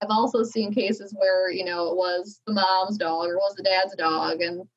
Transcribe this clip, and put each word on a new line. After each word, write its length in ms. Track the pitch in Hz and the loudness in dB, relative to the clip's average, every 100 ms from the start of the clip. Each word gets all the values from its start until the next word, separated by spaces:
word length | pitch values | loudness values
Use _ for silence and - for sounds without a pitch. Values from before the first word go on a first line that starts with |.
I've 80 | 208 | 0
also 320 | 220 262 240 | 2 2 2
seen 300 | 226 220 208 | 0 -2 -2
cases 400 | 208 196 220 196 202 | 0 0 -2 -6 0
where, 360 | 190 185 185 | 2 4 2
you 140 | 180 180 | -2 -4
know, 240 | 175 170 | -2 0
it 80 | 180 | 0
was 440 | 180 180 190 - - | 0 -2 -6 -10 -4
the 60 | |
mom's 440 | 202 190 190 190 208 | 0 2 2 0 -2
dog 300 | 170 165 175 | -2 0 -2
or 60 | |
it 40 | 175 | 0
was 180 | 196 196 | -2 0
the 80 | |
dad's 320 | 185 185 190 - | 0 2 2 0
dog, 460 | 160 160 160 165 | 0 0 0 -2
and 260 | 170 175 190 | -2 -4 -10